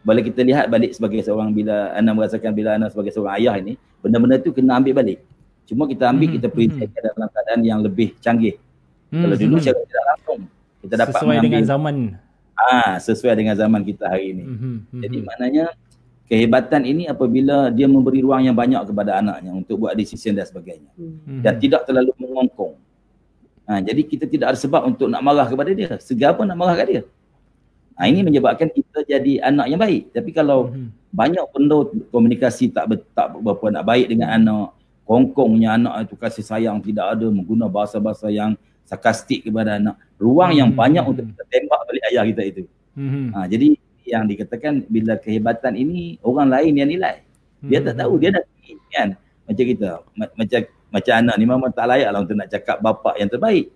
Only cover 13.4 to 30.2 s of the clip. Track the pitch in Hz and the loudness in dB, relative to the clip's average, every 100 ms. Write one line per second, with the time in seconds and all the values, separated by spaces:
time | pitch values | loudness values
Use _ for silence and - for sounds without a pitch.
13.4 | 107 101 107 107 98 95 95 95 95 92 | 0 2 2 2 -2 -6 -4 -4 -4 -8
14.4 | 131 117 127 117 101 127 123 123 101 117 | -10 -10 -8 -10 -12 -12 -8 -8 -10 -6
15.4 | 123 147 165 - _ _ _ _ _ 113 | -2 0 -2 -8 _ _ _ _ _ 2
16.4 | 117 117 - 151 127 156 165 127 127 127 | 4 2 2 0 0 -2 -4 -2 0 2
17.4 | 135 139 131 117 135 135 127 135 131 131 | 2 2 2 2 4 4 4 2 2 2
18.4 | 131 117 120 131 101 104 104 95 104 76 | 2 2 2 0 -2 -2 0 0 -2 -4
19.4 | 90 90 - 107 107 104 98 107 113 101 | -10 -10 -6 -4 -4 -4 -6 -6 -6 -4
20.4 | 90 92 85 82 - - 165 156 151 135 | -6 -14 -18 -20 -20 -18 -18 -16 -14 -2
21.4 | 120 117 135 156 - 131 131 - 127 131 | 0 2 2 0 2 2 2 -2 -8 -2
22.4 | 127 - 82 - _ _ _ _ _ _ | -2 -2 -10 -10 _ _ _ _ _ _
23.4 | _ _ - 101 95 131 151 151 135 156 | _ _ -6 -4 -2 -2 -2 -6 -4 -2
24.4 | 120 127 - 151 - - 127 117 139 147 | -2 -2 0 0 0 -2 -2 0 2 2
25.4 | 123 131 151 196 196 104 - 123 143 180 | 2 -2 -2 -2 -4 -8 -6 0 2 2
26.4 | 208 175 180 170 - - - _ _ _ | -2 0 0 0 0 -2 -6 _ _ _
27.4 | _ _ _ _ _ - 98 175 180 143 | _ _ _ _ _ -2 2 2 4 4
28.4 | 123 - 160 - - 151 147 139 131 131 | 2 0 -2 -2 -4 -6 -2 0 2 0
29.4 | 131 143 131 165 214 123 - - | 2 2 0 0 0 0 -2 -8